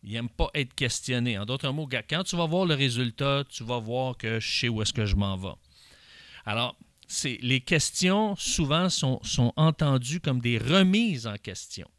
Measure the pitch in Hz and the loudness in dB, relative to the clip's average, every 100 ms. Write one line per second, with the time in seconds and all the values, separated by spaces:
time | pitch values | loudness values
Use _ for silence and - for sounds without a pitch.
0 | - 110 117 - 160 151 135 - 127 - | -8 -8 -8 -2 -2 -2 -4 -2 -2 -2
1 | - 123 123 104 104 131 139 143 151 123 | -2 0 0 -2 -4 -4 -4 -4 -4 -6
2 | - 156 190 170 165 170 185 147 135 120 | -2 -4 -2 0 0 2 2 4 2 2
3 | 123 - 139 139 139 - 113 123 110 120 | -2 0 0 0 -2 -10 -6 -6 -4 -4
4 | 131 123 113 113 - - 117 110 107 - | -4 -4 -4 -4 -2 -2 0 0 0 0
5 | 107 98 98 95 95 - _ _ - - | 2 2 2 -2 -8 -12 _ _ -20 -20
6 | - - - - - 107 123 - - _ | -20 -20 -20 -16 -6 -2 -4 -6 -20 _
7 | - - 143 120 123 131 - 165 - - | -10 -4 -4 -2 0 0 2 2 2 0
8 | 180 196 214 202 - - 147 156 185 - | 2 4 2 -2 -2 0 2 2 2 0
9 | 135 131 - - 120 - 156 156 147 135 | 0 -2 -2 2 2 4 4 4 2 2
10 | 123 170 151 127 120 117 113 185 185 202 | 0 -4 -2 0 0 0 4 4 6 4
11 | 233 143 113 104 - 92 - - 76 | 2 -2 -6 -8 -10 -12 -12 -14 -14